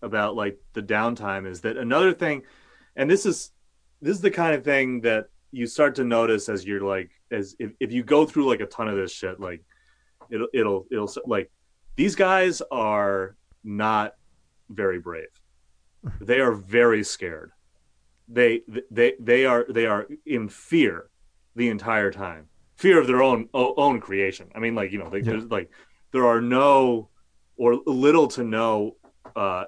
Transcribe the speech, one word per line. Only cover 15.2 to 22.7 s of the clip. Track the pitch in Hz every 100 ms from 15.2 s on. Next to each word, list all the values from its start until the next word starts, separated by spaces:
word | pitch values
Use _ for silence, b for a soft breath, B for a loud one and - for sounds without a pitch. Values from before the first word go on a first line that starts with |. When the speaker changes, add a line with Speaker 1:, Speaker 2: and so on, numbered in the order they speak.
| 80 _ _ _ _ _ _ _
Speaker 2:
<laughs> | 143 -
Speaker 1:
They | 101 127
are | 127
very | 107 95 117 120 110
scared. | 101 - 92 78 85 _ _ _ _ _ _ _ _
They, | 120 120 117 - 107 -
they, | 110 120 131
they | 117 123 135
are, | 120 120
they | 117 113
are | 104 104 151 -
in | 127 107
fear | - - 165 123 85 - _ _ _ _ -
the | 120
entire | 107 104 110 101
time. | 95 95 80 80 _ _